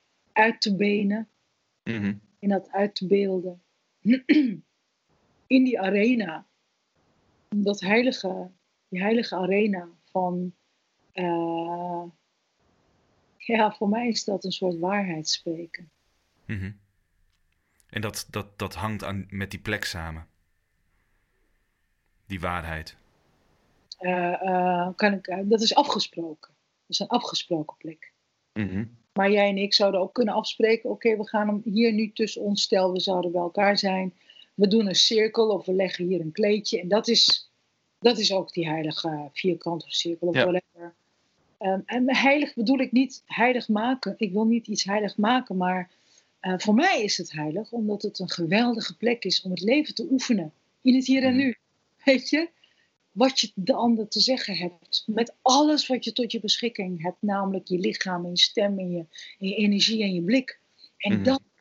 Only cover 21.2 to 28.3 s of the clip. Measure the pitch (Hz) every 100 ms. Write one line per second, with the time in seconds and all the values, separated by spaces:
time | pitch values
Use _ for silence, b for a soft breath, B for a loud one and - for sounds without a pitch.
21.2 | _ _ _ _ _ _ _ _ _ _
22.2 | _ 95 90 87 82 80 78 - _ _
23.2 | _ _ _ _ _ _ _ - 180 180
24.2 | 175 175 190 185 180 180 180 180 208 196
25.2 | - 180 202 220 220 - 285 214 - -
26.2 | 165 - - _ _ _ _ 170 - 240
27.2 | - 170 - 170 151 - 156 156 - _
28.2 | _